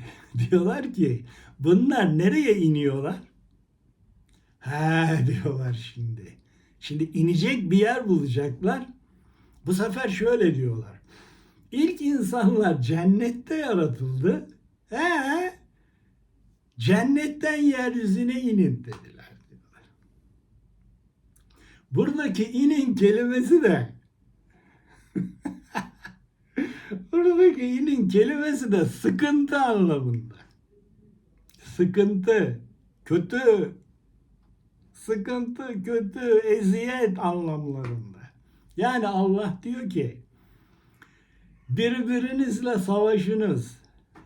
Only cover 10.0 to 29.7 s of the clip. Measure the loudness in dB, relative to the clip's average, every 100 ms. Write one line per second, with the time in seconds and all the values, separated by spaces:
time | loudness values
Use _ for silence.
10 | -6 -2 0 2 2 2 -2 -6 -10 -16
11 | _ -20 -20 -20 _ _ _ -2 0 0
12 | -2 -2 -2 0 2 2 2 0 -2 0
13 | 2 2 2 -4 -6 -4 -2 0 0 -2
14 | -6 -2 0 0 -4 -20 _ _ -10 -4
15 | 0 0 -2 -2 -4 -8 _ _ _ _
16 | _ _ _ _ _ _ _ -4 2 2
17 | 4 0 -2 -4 -2 2 2 2 0 -2
18 | 0 0 0 -2 0 2 2 0 -8 -16
19 | -18 -20 -20 -20 _ -20 _ _ _ _
20 | _ _ _ _ _ _ _ _ _ _
21 | _ _ _ _ _ _ -20 _ -4 0
22 | 0 0 -4 -4 -4 0 0 2 0 2
23 | 4 4 0 -2 2 4 4 2 -2 -10
24 | _ _ _ _ _ _ _ _ _ _
25 | _ -8 -8 -10 -14 -14 -12 -12 -12 -14
26 | -20 -20 _ _ _ -6 -6 -8 -12 -14
27 | -4 0 4 6 6 4 0 -2 0 0
28 | 2 4 4 2 -2 -2 0 2 0 -2
29 | -2 0 2 2 2 2 2